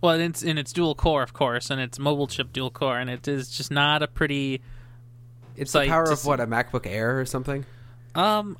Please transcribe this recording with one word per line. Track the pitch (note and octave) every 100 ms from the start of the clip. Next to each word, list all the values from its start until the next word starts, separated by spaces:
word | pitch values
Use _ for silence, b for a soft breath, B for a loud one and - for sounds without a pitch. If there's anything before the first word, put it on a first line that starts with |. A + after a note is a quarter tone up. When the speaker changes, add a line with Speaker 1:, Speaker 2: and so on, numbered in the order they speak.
Speaker 1:
Well, | F3
and | E3
it's, | E3+ D#3+
and | E3+ D3+
it's | C#3
dual | - E3+
core, | D3 F3 D3+
of | B2
course, | - C#3 A#2+ -
and | C3+
it's | B2+ -
mobile | C#3+ D3 C#3+
chip | - B2
dual | - C3
core, | B2 C#3 B2
and | B2+
it | B2 C3+
is | C#3+ B2
just | - C#3+
not | C#3+ D3 D3+
a | D3
pretty | - D#3 C#3+ C#3 C3 B B B B - - - - - -
Speaker 2:
It's | C#3
the | D#3
Speaker 1:
sight | C#3
Speaker 2:
power | D#3+ E3
Speaker 1:
to |
Speaker 2:
of, | D3 C#3
what, | C#3
Speaker 1:
see. |
Speaker 2:
a | A#2
MacBook | A#2 B2 B2+ G#2
Air | G2+ A2+ C3
or | B2+
something? | C3+ B2+ C#3 C#3 B B B B
Speaker 1:
Um, | - G3 G#3+ G#3 F#3+